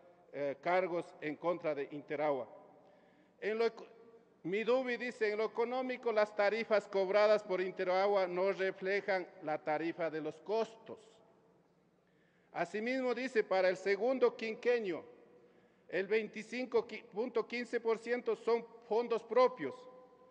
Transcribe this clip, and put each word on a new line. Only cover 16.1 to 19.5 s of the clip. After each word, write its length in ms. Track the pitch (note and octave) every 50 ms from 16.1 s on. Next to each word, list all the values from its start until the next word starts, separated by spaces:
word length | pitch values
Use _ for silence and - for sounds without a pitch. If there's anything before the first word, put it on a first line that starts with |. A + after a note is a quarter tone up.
| G#3+ A3+ G#3+ G#3 G#3+ G#3+ G#3+ - A3+ B3 B3+ - - A3+ - - A3 G3+ - - -
punto 320 | G3 A#3+ B3+ - A3+ G#3+
quince 360 | - A#3 A#3+ B3 - - A#3
por 180 | - A3+ A3+ G#3+
ciento 380 | - A#3 A#3+ B3 A#3 A#3 G#3+ -
son 280 | - A3 A#3 A#3 A#3 - - - - -
fondos 340 | G#3 A3+ A#3+ G#3+ A#3 G#3 -
propios 520 | - A3 B3 B3+ B3